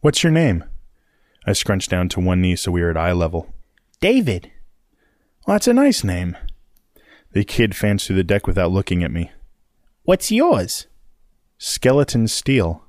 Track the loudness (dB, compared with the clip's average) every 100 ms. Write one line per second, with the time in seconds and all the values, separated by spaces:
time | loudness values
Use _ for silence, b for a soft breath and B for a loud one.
0 | 2 2 2 4 2 0 -4 -14 -16 _
1 | _ _ _ _ -4 -2 0 -2 0 -2
2 | -2 -2 0 2 2 0 -2 -2 0 0
3 | 0 0 -2 -4 -10 -16 -18 _ _ _
4 | 0 2 0 -4 -8 -20 -20 _ _ _
5 | _ _ _ _ -2 0 2 4 4 2
6 | -2 -2 -4 -6 -10 -12 _ _ _ b
7 | b b b -2 -2 2 0 2 0 0
8 | 0 -2 2 0 0 0 2 0 0 -2
9 | -2 -4 -6 -10 -20 _ _ _ _ _
10 | 0 0 2 0 2 2 -2 -8 -12 -20
11 | -20 _ _ _ _ _ -10 0 2 4
12 | 2 0 0 -2 0 2 0 -4